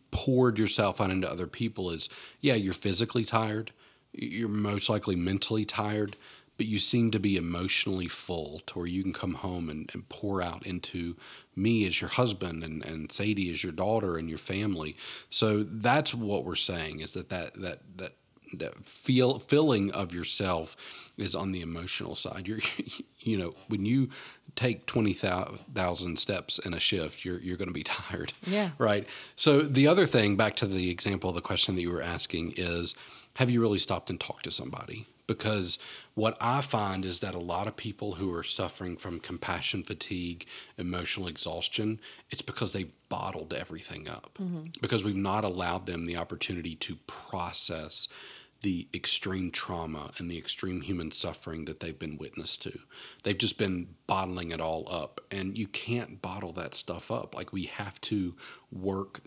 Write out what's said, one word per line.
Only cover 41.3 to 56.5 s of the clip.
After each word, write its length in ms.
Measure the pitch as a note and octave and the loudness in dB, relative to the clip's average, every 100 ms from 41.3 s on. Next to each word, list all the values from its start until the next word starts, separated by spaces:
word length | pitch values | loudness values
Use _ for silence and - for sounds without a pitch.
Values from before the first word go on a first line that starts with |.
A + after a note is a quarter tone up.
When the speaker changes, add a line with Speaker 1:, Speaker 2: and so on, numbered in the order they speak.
| D#2 E2+ E2+ - - G#2+ A2 - - - | -2 -2 0 -2 0 -2 -2 -10 -20 -10
Speaker 1:
it's 120 | - | -8
because 300 | - - A2 | -6 -2 -2
they've 200 | G2 E2 - - | -2 -6 -12 -8
bottled 420 | G2+ F#2+ D#2+ D#2 | -4 -4 -6 -8
everything 540 | - - D#2+ - - - | -8 -8 -10 -10 -10 -10
up. 220 | D#2+ - - | -12 -14 -8
Speaker 2:
Mm-hmm. 220 | F#3 E3+ D#3+ - | -6 -6 -8 -6
Speaker 1:
Because 240 | A#2 A2+ | 0 2
we've 100 | G2+ | 2
not 300 | G2 G2 G#2 | 0 2 2
allowed 420 | G2+ F2+ F2 F2+ F#2 | 0 0 -2 -2 -4
them 200 | E2+ E2+ | -6 -4
the 100 | E2+ | -4
opportunity 580 | E2 E2+ - F2 E2+ D#2+ | -4 -4 -4 -4 -6 -6
to 200 | - E2+ - | -6 -8 -12
process 1040 | - - F#2 F2 - - E2 D#2 - - - - - - - | -14 -8 -4 0 4 4 2 0 2 2 -4 -16 -18 -20 -4
the 260 | G2+ F2 - | -2 -2 -2
extreme 600 | F#2 - - G2 F#2+ F2+ | -4 0 0 0 -2 0
trauma 580 | - - F2 D#2+ D#2 C#2+ - | -2 -2 -4 -4 -6 -8 -8
and 100 | F2 | -6
the 80 | E2+ | -6
extreme 420 | - - F#2+ F2+ | -4 -4 -2 -4
human 320 | D#2 F2+ D#2 | -2 -4 -2
suffering 540 | - F2 D#2+ F2 D#2+ D#2 | -2 -2 -4 -8 -8 -8
that 120 | - | -8
they've 200 | E2+ D2+ | -8 -8
been 180 | D#2+ D2+ | -8 -8
witness 380 | D2+ - D2+ - | -10 -6 -2 -2
to. 200 | - - - - - - | -4 -12 -18 -18 -18 -6
They've 160 | G#2 G2+ | -2 2
just 180 | A2 - | 2 2
been 360 | G2+ F2+ F2+ - - | 0 0 -6 -10 -2
bottling 420 | F#2+ F#2 F2+ E2+ | 0 0 -4 -4
it 100 | E2 | -4
all 280 | D#2+ D#2+ - | -2 -4 -4
up, 300 | E2+ C#2+ - - | -6 -6 -10 -10
and 260 | G2 F#2+ G#2+ | -6 -4 -4
you 120 | G2+ | -4
can't 520 | - - A#2+ G#2+ F#2+ | -4 -2 -4 -4 -10
bottle 320 | F#2 F#2+ F2+ | -8 -8 -8